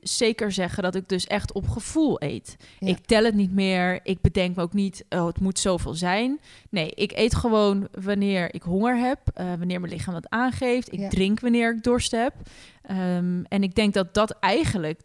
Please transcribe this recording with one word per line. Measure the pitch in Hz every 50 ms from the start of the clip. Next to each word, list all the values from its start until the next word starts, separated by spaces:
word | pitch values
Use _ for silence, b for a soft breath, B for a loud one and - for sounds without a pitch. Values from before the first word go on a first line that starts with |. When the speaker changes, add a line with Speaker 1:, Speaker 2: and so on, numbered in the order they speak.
Speaker 1:
zeker | - - - - 247 220 226 - 214 208
zeggen | 185 196 180 175 - 208
dat | 190 185 180
ik | 190 185 -
dus | 190 180 -
echt | - 208 202 - -
op | - - 175 -
gevoel | - 226 - - - 320 311 254 - -
eet. | 151 143 - 104 - - - - B B B B
Speaker 2:
Ja. | 190 190
Speaker 1:
Ik | 175 - -
tel | - 233 214 226
het | 233 208
niet | 202 196 180
meer. | 190 196 190 190 185 180 180 180 185 -
Ik | - - 190 -
bedenk | - 175 - 196 180 180 175
me | 185
ook | 170 170
niet, | 202 202 196 190 - - - -
"Oh, | - 180 170
het | 170 170 -
moet | 190 190 185 -
zoveel | - 190 180 170 - 135 156
zijn." | 160 180 180 190 214 240 262 285 - B B B B B B
Nee, | - 175 156 -
ik | - - - - -
eet | - 226 247 -
gewoon | - - 233 220 214 208 202 202 196 202 - - 196
wanneer | 185 196 202 202 202 202 196 180 170 - -
ik | 185
honger | - 170 180 190 226 247 247
heb, | 233 247 254 285 - - - -
eh, | - 180 180 175 170
wanneer | 175 180 180 180
mijn | 175 165
lichaam | 175 165 - 185 175
dat | 165 - -
aangeeft. | - 226 254 254 - - 269 247 240 254 - -
Ik | 190 196
Speaker 2:
Ja. | 196 190
Speaker 1:
drink | - 185 190 196 214 -
wanneer | 247 240 233 240 226 233 233
ik | 220
dorst | - 247 240 233 - -
heb. | 240 226 240 285 - - - B B B B B B B
Ehm, | B - 190 185 180 180 180 175 175 180 180 180 - -
en | 196 202
ik | 196 185 -
denk | 220 214 202 196
dat | 202 190 175 -
dat | 208 214 - - -
eigenlijk | - 277 294 330 320 - - 185 156 156 165 -